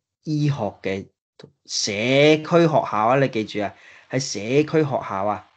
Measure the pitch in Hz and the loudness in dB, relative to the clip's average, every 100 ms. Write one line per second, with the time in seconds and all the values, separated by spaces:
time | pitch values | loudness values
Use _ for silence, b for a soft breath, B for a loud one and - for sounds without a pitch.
0 | _ _ - 151 147 135 101 - - 98 | _ _ -6 -2 -2 -2 -6 -6 -6 -6
1 | 95 _ _ _ - _ - - - 101 | -8 _ _ _ -20 _ -12 -6 -6 -4
2 | 120 139 151 156 156 170 170 139 - 107 | 0 4 6 4 2 4 4 2 0 0
3 | 110 139 135 113 104 104 98 - B B | 2 2 2 -2 -6 -4 -6 -8 B B
4 | B 131 139 101 107 139 151 156 143 117 | B -6 -6 -6 -2 0 2 0 0 -2
5 | - 98 101 98 - | -6 -4 -4 -6 -10